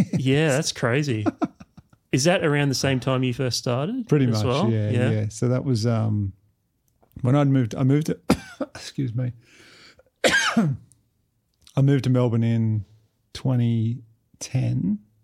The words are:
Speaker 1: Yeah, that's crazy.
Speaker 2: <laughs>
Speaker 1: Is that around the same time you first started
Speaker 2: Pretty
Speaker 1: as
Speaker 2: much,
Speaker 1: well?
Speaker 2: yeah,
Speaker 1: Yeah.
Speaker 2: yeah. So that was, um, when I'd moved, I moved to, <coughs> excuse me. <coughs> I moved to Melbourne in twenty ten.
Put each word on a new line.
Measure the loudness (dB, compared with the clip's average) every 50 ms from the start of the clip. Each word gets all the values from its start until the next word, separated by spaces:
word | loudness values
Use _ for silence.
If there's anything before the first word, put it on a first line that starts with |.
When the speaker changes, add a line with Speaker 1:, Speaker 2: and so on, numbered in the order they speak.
| 0 0 -2 0
Speaker 1:
Yeah, | 2 2 2 2 2 2
that's | 2 0 -2 -4
crazy. | -4 -2 -2 0 0 0 -2 -2 -4 -2 -4 -4 -4 -4 -6 -8 -8 -12 -20 -20
Speaker 2:
<laughs> | _ -20 -20 _ _ _ _ _
Speaker 1:
Is | -2 0 2
that | 2 2 2 2
around | 2 2 2 2 0
the | 0
same | 0 0 0 0 0
time | 0 0 0 0 0
you | -2 -2
first | -2 -4 -4 -4
started | -4 -4 -2 -2 -2 -2 -4 -6 -8 -2
Speaker 2:
Pretty | 0 2 2 4
Speaker 1:
as | 2
Speaker 2:
much, | 2 0 0
Speaker 1:
well? | 0 0 2 2 0
Speaker 2:
yeah, | 0 0 0 0
Speaker 1:
Yeah. | 0 2 2 2
Speaker 2:
yeah. | 0 0 -2 -4
So | -4 -2 -2 0
that | 0 0 0
was, | 0 0 0 0
um, | 0 0 0 0 0 0 -2 -2 -4 -6 _ _ _ _ _ _ _ _ _ _ _ _ _ _ _ _ -4
when | 0 2 2
I'd | 4 4
moved, | 4 4 2 2 0 0
I | 0 2
moved | 2 4 2 2
to, | -2 -4 -4 _ -2
<coughs> | -2 -2 -4 -8 -10 -8 -8 -8 -10
excuse | -14 -18 -10 -8 -6 -6 -4 -4
me. | -4 -4 -4 -6 -10 -18 _ -20 -20 -20 -20 -20 -20 -20 -20 -20 _ _ _ _ _ 0
<coughs> | 0 2 0 0 0 0 0 0 0 -2 -6 -10 _ _ _ _ _ _ _ _ _ _ _ _ _ _ _ _ -6 _
I | 2
moved | 2 4 4 2 2
to | 2
Melbourne | 2 2 2 2 0 0 0
in | 0 0 0 0 0 0 -2 -4 -8 _ _ _ _ _ _ _ _ -12
twenty | -6 -4 -2 0 0 0 0 0 0 -2 -2 -4 -6 -10 _ _ _ _ _ _ -18
ten. | -10 -6 -4 -4 -2 -2 -2 -2 -2 -2 -4 -4 -8 _ _ _